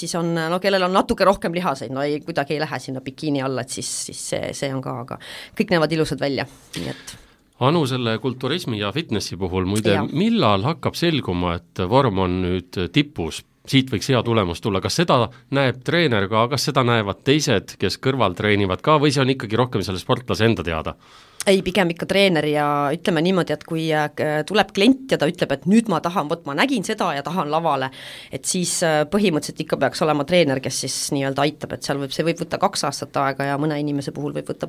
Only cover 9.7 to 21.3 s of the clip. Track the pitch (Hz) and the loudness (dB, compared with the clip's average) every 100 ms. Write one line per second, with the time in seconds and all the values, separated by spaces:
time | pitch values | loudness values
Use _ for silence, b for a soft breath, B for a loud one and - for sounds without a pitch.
9.7 | 107 107 101 143 143 220 226 117 98 131 | 2 2 2 0 0 2 4 4 2 0
10.7 | 165 113 - 170 147 92 87 87 85 - | -2 -4 -2 0 0 -2 0 0 -2 -6
11.7 | - 90 127 131 95 90 90 90 90 - | -6 2 4 4 2 2 0 0 -2 -4
12.7 | 101 85 - - - 78 - - _ - | -4 0 0 -2 -4 -6 -8 -14 _ 0
13.7 | 135 131 98 - 123 110 113 90 85 117 | 2 2 -2 2 2 4 2 2 -2 -2
14.7 | 95 101 - 170 135 110 B B 135 131 | -2 0 0 2 2 2 B B 0 0
15.7 | 131 147 165 160 107 98 110 120 139 - | 0 -2 2 2 2 2 2 2 0 0
16.7 | 143 120 117 101 - 135 151 143 101 - | 2 2 2 0 -2 2 2 4 0 0
17.7 | - 95 - 131 135 101 87 104 101 98 | -4 -2 0 -2 2 0 2 2 2 2
18.7 | 92 151 151 147 135 127 131 110 107 127 | 0 2 4 4 4 2 0 -2 0 0
19.7 | 113 92 90 - 120 - 92 113 101 82 | 0 -2 -4 -2 -2 -2 2 2 2 0
20.7 | 80 78 - B B B | -4 -4 -10 B B B